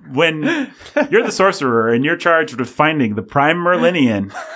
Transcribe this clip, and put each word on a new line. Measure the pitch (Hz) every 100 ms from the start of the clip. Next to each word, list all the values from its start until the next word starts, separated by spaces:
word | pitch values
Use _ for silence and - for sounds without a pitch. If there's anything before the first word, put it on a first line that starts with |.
| 147
when | 135 165 156 262 320 262 - - 302 -
you're | 220
the | 240
sorcerer | - 190 180 131 117 113
and | 120
you're | 147 170
charged | 175 165 156 123
with | 123
finding | - 151 156 113 107
the |
Prime | - 143 147 175
Merlinian, | 175 180 165 175 123 101 98 - -